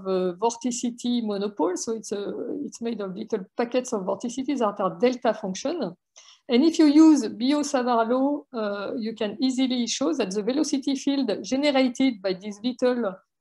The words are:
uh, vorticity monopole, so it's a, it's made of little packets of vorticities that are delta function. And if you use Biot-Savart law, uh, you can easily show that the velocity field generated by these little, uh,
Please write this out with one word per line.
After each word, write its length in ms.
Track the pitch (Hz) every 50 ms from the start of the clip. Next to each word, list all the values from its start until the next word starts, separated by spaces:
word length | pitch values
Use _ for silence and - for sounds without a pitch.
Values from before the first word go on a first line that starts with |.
| 190
uh, 280 | 190 190 185 185 185 175 180
vorticity 840 | 214 233 226 - - 254 240 - - 240 240 - - 240 240 240
monopole, 540 | 220 208 202 196 202 208 208 - 302 359 370
so 160 | - - 240
it's 220 | 226 220 220 - 214
a, 200 | 202 202 202 202 214 226 233 - - -
it's 140 | - - -
made 220 | 233 233 233 202
of 160 | 202 190 180
little 280 | 202 220 - 233 202 190 - _
packets 340 | - 240 240 - 254 247 -
of 140 | 240 202 185
vorticities 540 | 202 - - - 240 240 269 262 302 285 240
that 200 | 233 202 202 208
are 180 | 196 185 175
delta 360 | 170 233 254 254 247 - 233 208
function. 600 | - - 190 190 - - 269 349 339 240 170 175 _ _ _ _ - - - - _ _
And 160 | - 233 240 302
if 160 | 330 320 -
you 60 | 320
use 420 | 294 285 302 320 320 311 262 220
Biot-Savart 800 | 208 208 202 240 262 294 294 285 285 - 254 240 247 247 226 226
law, 380 | 220 247 262 269 285 294 294 - _ -
uh, 420 | 233 214 202 202 202 196 - -
you 180 | 269 214 226 226
can 220 | - 226 208 202 -
easily 440 | 262 262 247 240 269 240 254 247 233
show 260 | 226 - - 269 320 320
that 180 | 269 - 185
the 100 | 185 214
velocity 540 | 196 220 262 302 302 - - 269 - 285 277
field 340 | 269 - 285 277 277 262 208 185 - -
generated 800 | - 262 269 285 294 269 269 262 247 247 - 262 269 233 196
by 100 | 185 196
these 300 | 185 180 196 214 202 208 214
little, 440 | 254 247 - 254 247 254 240 233
uh, 60 | 190 185 - _ _ _ _